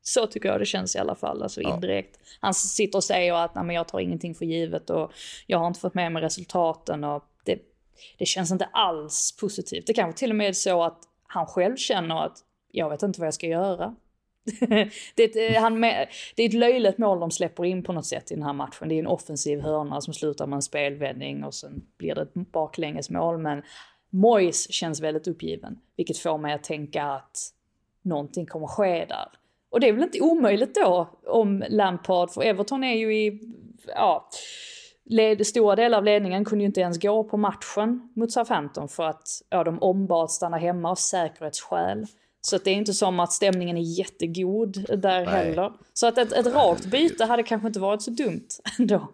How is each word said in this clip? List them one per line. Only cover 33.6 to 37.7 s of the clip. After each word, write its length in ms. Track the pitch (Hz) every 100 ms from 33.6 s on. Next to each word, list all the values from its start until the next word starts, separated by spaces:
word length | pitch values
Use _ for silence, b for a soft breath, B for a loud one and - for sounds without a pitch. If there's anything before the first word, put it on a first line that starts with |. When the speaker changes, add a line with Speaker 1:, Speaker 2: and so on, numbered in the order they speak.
| - - -
Speaker 1:
ja, 340 | - 185 165 - B B B B B B B -
led-, 360 | 220 220 208 214
stora 300 | 247 214 196
delar 220 | 240 220
av 60 |
ledningen 400 | 208 208 196 185
kunde 180 | 202 208
ju 20 | 202
inte 140 | 196
ens 180 | 180 170
gå 240 | 202 220
på 120 | 214 214
matchen 720 | 208 202 -